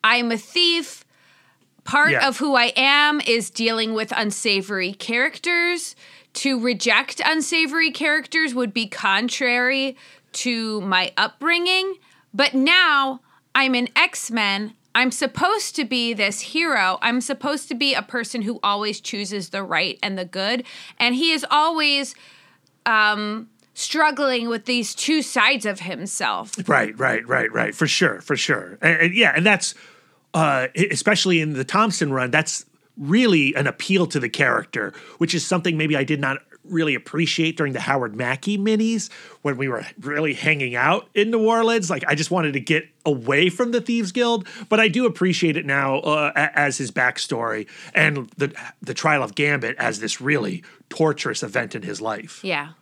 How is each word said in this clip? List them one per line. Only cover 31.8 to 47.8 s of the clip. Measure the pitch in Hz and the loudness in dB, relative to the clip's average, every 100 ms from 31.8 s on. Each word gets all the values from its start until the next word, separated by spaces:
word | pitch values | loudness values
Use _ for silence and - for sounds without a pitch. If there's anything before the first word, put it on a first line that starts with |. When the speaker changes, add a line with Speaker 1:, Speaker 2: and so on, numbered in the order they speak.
| 220 180 156 | 0 0 -2
Speaker 2:
run, | 135 127 | 0 2
that's | 151 151 - - _ _ - | 0 0 -6 -10 _ _ -10
really | 143 202 247 170 139 131 | 2 4 6 4 4 2
an | 131 | -2
appeal | - - 190 170 | -2 0 2 2
to | 151 | 0
the | 120 | -2
character, | - 135 120 - 120 101 - - - | 0 2 2 -2 -6 -6 -10 -20 -4
which | 180 | -2
is | 165 | -2
something | - 180 180 160 | 0 0 0 -2
maybe | 151 147 | 0 0
I | |
did | 135 151 | 0 -2
not | 139 135 _ - | -2 -4 _ -20
really | - 170 160 | -6 -2 0
appreciate | 127 - 151 165 - 160 160 | -2 -4 -2 -2 0 -2 0
during | 147 | -4
the | 123 | -2
Howard | 104 135 120 107 | -2 -2 -2 -4
Mackie | 123 131 - 208 | -4 -2 -2 -2
minis | 202 220 220 226 - - - - | 2 2 2 0 -4 -12 -20 -8
when | 147 131 | -6 -4
we | 135 | -2
were | 117 - - | -4 -8 -12
really | 135 147 156 123 | -6 -2 -2 0
hanging | 156 156 131 120 | 0 0 0 0
out | 135 196 - 226 | 2 2 0 0
in | 214 | 2
New | 226 | 4
Orleans. | 220 226 226 233 175 | 4 4 4 2 0
Like, | 139 170 | -2 0
I | |
just | 147 156 | 0 0
wanted | 180 156 | 0 0
to | 139 | -2
get | 117 156 - _ 156 | 0 -2 -2 _ -2
away | 135 117 143 185 | -2 2 2 2
from | 180 240 | 2 0
the | 240 | 0
Thieves | 233 233 196 | 0 -2 -2
Guild, | 185 240 233 180 - 214 | 0 0 0 -4 -16 0
but | 214 | 4
I | 220 | 4
do | 196 247 | 4 0
appreciate | - 185 175 170 156 | 2 0 2 2 0
it | 143 | 0
now, | 139 135 135 | 0 2 0
uh, | 156 151 147 147 | 0 0 0 0
a-, | 151 - | 0 2
as | 143 127 | 0 0
his | 131 | -4
backstory | 113 123 120 - 123 117 110 104 - | 0 0 -2 -6 -4 -4 -4 -8 -14